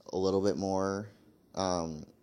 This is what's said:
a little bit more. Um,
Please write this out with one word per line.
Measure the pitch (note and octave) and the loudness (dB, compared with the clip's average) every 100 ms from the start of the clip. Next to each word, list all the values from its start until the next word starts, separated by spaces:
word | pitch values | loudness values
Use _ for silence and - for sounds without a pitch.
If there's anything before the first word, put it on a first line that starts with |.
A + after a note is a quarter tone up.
| - | -6
a | F#2 | 0
little | F#2+ F#2+ | 2 4
bit | G2 D2+ | 2 2
more. | F#2+ F#2+ G2 G2 G#2+ - - _ _ | 0 0 0 -2 -6 -14 -20 _ _
Um, | - F#2+ F2+ E2 D2+ - - | -2 0 0 -2 -6 -12 -20